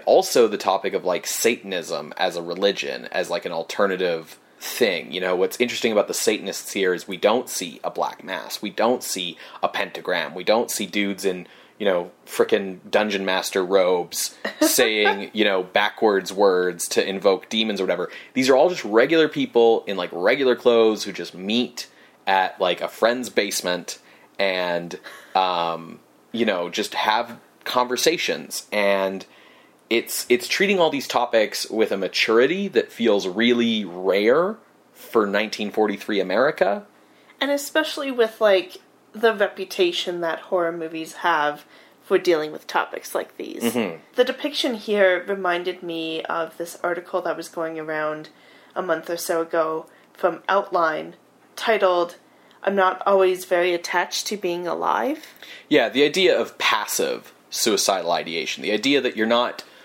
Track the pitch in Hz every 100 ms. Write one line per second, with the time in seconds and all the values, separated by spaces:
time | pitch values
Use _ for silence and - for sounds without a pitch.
0 | - 139 190 135 113 101 101 95 98 92
1 | 90 87 - - 113 120 98 90 80 80
2 | 76 - 90 87 85 87 101 98 69 64
3 | 60 90 85 87 90 82 82 - 101 92
4 | 90 82 80 - _ _ - - 110 85
5 | 62 82 92 90 95 - 120 117 120 104
6 | - 107 - 107 95 - - 104 92 87
7 | - 92 101 120 123 - 87 67 87 -
8 | 71 - - 92 52 - 104 90 110 123
9 | - 98 90 80 - - - - 98 87
10 | 85 90 73 87 90 110 - - 98 104
11 | 101 98 98 90 85 - - _ 101 90
12 | 90 - - - 113 104 98 92 104 104
13 | 107 101 95 92 - 98 90 98 92 90
14 | 87 - - - - - 302 - 117 107
15 | 104 101 101 107 104 95 90 104 101 -
16 | 110 98 90 95 101 90 90 85 - -
17 | 95 95 98 92 - 110 110 101 92 90
18 | 87 - - 131 131 131 170 180 110 110
19 | 143 160 156 156 127 117 117 113 - 98
20 | 87 82 95 139 131 120 123 117 113 104
21 | 101 90 87 87 95 113 120 - - _
22 | - _ - 95 92 - 92 87 85 -
23 | 110 127 117 - 101 - 92 87 82 -
24 | _ - _ - 98 92 90 87 85 76
25 | - - - 95 92 87 85 82 82 80
26 | _ _ _ 113 110 95 87 98 101 -
27 | 107 110 117 113 _ _ - 127 123 123
28 | - 170 - 78 71 - - 104 101 98
29 | 95 95 - - - - _ _ _ -
30 | - - - 123 - - 196 196 160 139
31 | - 123 117 113 107 - - 107 107 98
32 | 92 - - 113 135 185 202 127 - -
33 | 113 101 92 90 120 120 117 110 95 87
34 | 92 98 107 139 185 220 _ _ _ -
35 | - 117 104 101 110 - 104 110 107 98
36 | - 104 92 98 139 156 185 208 202 _
37 | _ _ _ _ 269 285 285 311 302 -
38 | 277 247 226 - 214 190 180 - _ _
39 | _ 214 226 208 202 - 185 - 180 175
40 | - 175 170 160 - 185 170 170 160 165
41 | 156 - 175 165 147 147 - - - _
42 | - 117 180 160 151 156 - 175 - -
43 | - - - - - - - 123 101 82
44 | - - 247 254 294 294 294 226 208 208
45 | 190 180 180 196 185 175 180 180 175 165
46 | 160 160 - 165 165 - 170 - 175 175
47 | 175 185 175 156 165 - 160 160 156 156
48 | 151 151 151 - - - - - 185 160
49 | 160 170 - 170 165 170 156 160 160 -
50 | _ - 185 170 - 196 196 180 165 156
51 | 165 175 _ _ _ - - 208 190 180
52 | 175 - _ _ _ _ - 196 185 185
53 | - 196 185 185 - 180 180 175 - 180
54 | 196 - - 202 185 175 175 165 170 -
55 | 240 320 - - - - - 143 113 120
56 | 143 147 180 113 110 - - 110 104 -
57 | 76 60 - - _ - - 98 - 95
58 | 85 85 82 82 73 - 71 107 135 139
59 | 123 107 110 117 120 - - -